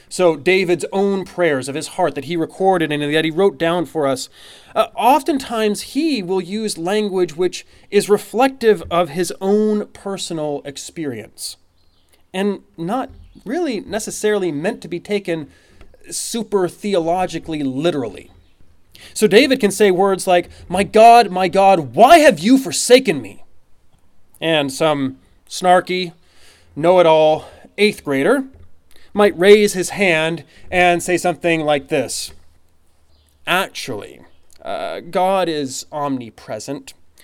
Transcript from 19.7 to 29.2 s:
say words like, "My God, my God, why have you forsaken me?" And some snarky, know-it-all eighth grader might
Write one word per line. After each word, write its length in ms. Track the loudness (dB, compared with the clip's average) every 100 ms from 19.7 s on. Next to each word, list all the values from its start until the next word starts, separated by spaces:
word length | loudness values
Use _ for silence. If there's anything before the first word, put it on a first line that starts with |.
say 180 | 2 2
words 360 | 2 0 0 2
like, 200 | 0 0 -12 -8
"My 160 | -4
God, 460 | 0 6 8 8 6
my 180 | 0 -2
God, 460 | 4 4 4 2
why 240 | 4 8 8
have 200 | 6 4
you 180 | 4 2
forsaken 640 | 2 -4 4 4 4 -4
me?" 240 | -6 -16 -20 -20 -20 -20 _ _ _ -20 -20 -8
And 320 | 0 0 0
some 460 | 0 0 0 -2 -6 _ _ -16
snarky, 640 | -2 4 4 2 -4 -6 -10 _ _ -20 _ _ -2
know-it-all 720 | 4 6 6 6 4 2 -4 -20 -14 -2
eighth 260 | 0 0
grader 400 | -4 -2 0 0 -2 -14 -20 -20 _ -20 -8
might 240 | 2